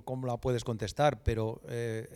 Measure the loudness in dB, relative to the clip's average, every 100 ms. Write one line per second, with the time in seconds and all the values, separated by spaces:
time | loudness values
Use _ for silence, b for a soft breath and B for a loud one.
0 | -6 -4 -2 0 2 0 0 -2 -2 4
1 | 4 4 2 2 0 -4 -6 -4 -4 -4
2 | -8